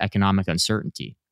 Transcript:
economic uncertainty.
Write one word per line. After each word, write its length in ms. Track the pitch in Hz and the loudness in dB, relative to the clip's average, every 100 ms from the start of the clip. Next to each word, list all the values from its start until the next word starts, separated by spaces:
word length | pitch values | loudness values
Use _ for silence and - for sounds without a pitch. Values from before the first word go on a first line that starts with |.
economic 460 | 101 101 98 98 92 | -2 2 4 2 0
uncertainty. 680 | 85 - 110 - - 57 - _ | 0 0 -2 -4 -10 -12 -14 _